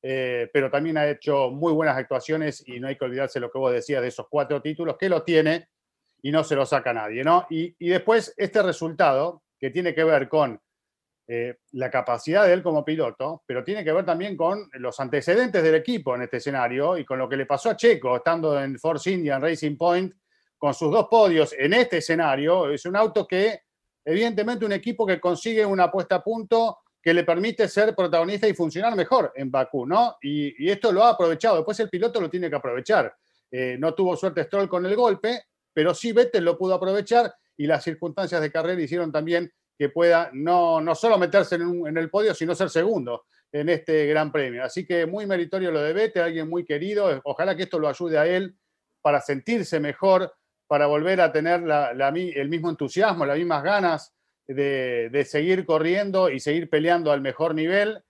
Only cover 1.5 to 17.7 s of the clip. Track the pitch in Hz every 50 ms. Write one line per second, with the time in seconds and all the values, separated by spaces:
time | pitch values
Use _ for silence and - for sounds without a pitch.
1.5 | 131 143 160 170 156 151 160 151 127 131 131 - 135 123 - - 156 160 156 151
2.5 | 131 - _ - 123 120 127 135 139 - 139 127 123 131 139 127 - 131 120 120
3.5 | - 131 135 127 123 120 117 - 143 131 120 123 - - 113 _ - 151 139 -
4.5 | 151 139 - 151 156 156 170 160 139 - 190 190 175 160 160 170 170 156 156 156
5.5 | 160 170 - _ _ _ _ _ _ _ _ _ _ _ - 139 147 160 151 -
6.5 | 151 135 135 - 147 135 131 127 117 113 107 107 110 120 135 156 170 180 175 -
7.5 | 165 160 170 175 _ _ 175 170 180 180 180 214 226 226 214 - - - 202 190
8.5 | 196 220 196 185 156 - 165 160 160 151 185 151 135 135 147 175 175 - _ _
9.5 | _ _ - 135 131 175 180 175 139 151 160 160 156 139 135 120 - 156 147 127
10.5 | 110 - _ _ _ _ _ _ _ _ _ _ _ _ _ - 117 117 120 123
11.5 | 123 _ _ _ - 127 131 123 - 127 - - 120 113 - 156 165 202 208 185
12.5 | 175 185 160 175 156 151 147 156 156 160 147 117 - _ 131 143 165 156 _ -
13.5 | 127 127 120 - 202 214 185 156 156 180 196 180 165 170 190 208 190 151 165 170
14.5 | 196 208 202 _ - 131 123 123 - - 135 123 135 139 127 170 175 226 254 240
15.5 | 180 185 160 160 156 160 160 - 247 208 139 135 123 120 156 156 - 123 - 147
16.5 | 139 131 123 120 123 131 143 165 185 170 131 _ 131 131 131 117 135 135 135 -
17.5 | 143 131 - 233